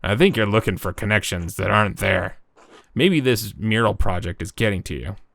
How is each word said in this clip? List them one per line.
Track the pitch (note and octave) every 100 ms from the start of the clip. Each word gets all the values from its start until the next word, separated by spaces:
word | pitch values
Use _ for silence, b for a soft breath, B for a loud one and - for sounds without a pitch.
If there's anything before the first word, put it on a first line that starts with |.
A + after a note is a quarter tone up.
I | -
think | G#2+ F#3+ A2+
you're |
looking | G#2 G#2+ - G2
for | F2+
connections | - G#2+ G#2+ - F2+ E2+
that | - G2
aren't | G#2+ G#2 -
there. | G2 F#2 F2+ - _ _ B B B
Maybe | - E3+ E3
this | C3 A2+ G#2+ -
mural | A2 A2 A2+
project | G2 G#2 F2+ F2 F2
is | F#2+
getting | - A2 F#2+
to | -
you. | C#2+ A#1+ G2 -